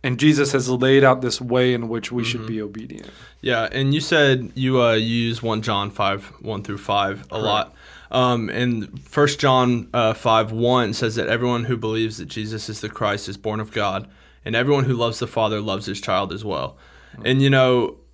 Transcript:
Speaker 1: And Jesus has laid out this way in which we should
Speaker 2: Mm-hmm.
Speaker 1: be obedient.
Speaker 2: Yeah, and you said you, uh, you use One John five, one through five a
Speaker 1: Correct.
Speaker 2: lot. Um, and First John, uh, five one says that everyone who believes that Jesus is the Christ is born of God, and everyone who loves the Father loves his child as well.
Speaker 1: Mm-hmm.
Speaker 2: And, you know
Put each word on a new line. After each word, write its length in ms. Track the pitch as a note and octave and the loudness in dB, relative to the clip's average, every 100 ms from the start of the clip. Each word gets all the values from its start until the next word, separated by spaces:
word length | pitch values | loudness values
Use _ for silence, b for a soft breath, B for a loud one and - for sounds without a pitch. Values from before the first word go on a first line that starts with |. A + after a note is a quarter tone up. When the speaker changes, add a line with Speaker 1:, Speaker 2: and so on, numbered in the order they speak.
Speaker 1:
And 140 | C3+ B2 | -2 2
Jesus 340 | D3+ D3+ C#3 | 4 4 2
has 160 | C3+ A#2+ | 0 0
laid 360 | B2+ C3 C3+ | 2 6 8
out 160 | C3+ B2+ | 8 4
this 200 | B2 - | 0 -4
way 340 | B2 B2+ B2+ | 0 2 2
in 140 | A#2+ A#2 | 0 -4
which 220 | A2+ - | -8 -6
we 140 | B2 | -4
should 160 | A#2 A#2 | -4 -6
Speaker 2:
Mm-hmm. 60 | A2 | -6
Speaker 1:
be 140 | A2 | -8
obedient. 480 | G#2 G#2 B2+ B2+ - B B B | -8 -12 -14 -16 -18 B B B
Speaker 2:
Yeah, 280 | C3 A#2 A2+ | 0 0 0
and 240 | B2+ C3+ | -2 0
you 60 | D3+ | 0
said 500 | C#3 D#3+ C#3+ C3 A#2 | 2 4 4 4 -2
you, 260 | C3 C3 C3 | -4 0 4
uh, 140 | A#2+ | 4
you 120 | A2 A2+ A#2 A#2 | 4 2 0 -2
use 140 | A2+ | -2
One 200 | A2+ A2 | -2 -2
John 280 | A2 G2+ G2+ | -2 -2 -4
five, 340 | G2 G2+ G2+ - - | -2 -2 -2 -8 -14
one 220 | - G2+ | -8 -8
through 160 | G2+ G2+ | -8 -10
five 440 | - G2+ G2 G2+ | -2 0 0 -4
a 40 | - | -8
Speaker 1:
Correct. 160 | A2+ | -4
Speaker 2:
lot. 300 | G#2+ G#2 - B B B B | 0 0 -2 B B B B
Um, 400 | B2+ B2 A#2+ G#2+ | 0 2 0 -2
and 500 | A2 B2 A2+ G2+ - - | -2 -2 -2 -6 -14 -6
First 320 | - D3 D3 | 2 2 2
John, 480 | C#3 C3 B2 A#2+ - | 2 4 4 2 -2
uh, 180 | A#2+ A2 | 0 0
five 380 | A2 A#2+ A2+ A2 | 0 2 2 2
one 400 | A2+ A#2+ B2+ A2+ | 0 2 2 0
says 220 | - A#2 A2+ | -2 -2 -2
that 120 | C2+ | -2
everyone 360 | A#2 B2 A#2+ | 0 0 -2
who 120 | A#2 A#2+ | -2 -4
believes 420 | A2 A2+ A2 A2 | -2 -2 -4 -6
that 80 | E2 | -12
Jesus 420 | A2+ G#2+ A2 - | -10 -8 -8 -10
is 120 | G#2+ | -8
the 80 | A2 | -10
Christ 400 | - G#2+ G2+ - | -4 -2 -2 -6
is 80 | G2 | -8
born 220 | A2 G#2+ | -6 -6
of 100 | G#2+ | -6
God, 360 | A2 G2+ G2 - b b b | -2 -2 -4 -8 b b b
and 100 | A2 A#2 | -4 0
everyone 280 | C3 C#3 | 2 2
who 100 | B2+ | 2
loves 240 | A#2+ A#2 G#2+ | 0 0 -2
the 60 | A#2 | -4
Father 340 | - G#2+ G#2+ | 0 0 0
loves 260 | G#2 G2 G2 | -4 -6 -6
his 140 | G2 | -8
child 320 | - F#2+ G2 | -2 -2 -2
as 120 | F#2+ | -6
well. 320 | G#2+ D#2 C2+ - B B B | -6 -6 -6 -12 B B B
Speaker 1:
Mm-hmm. 120 | B A2 | B 0
Speaker 2:
And, 160 | C3+ | 2
you 60 | C#3 | 4
know 460 | C3+ B2+ B2+ A2+ - _ | 6 6 4 0 -6 _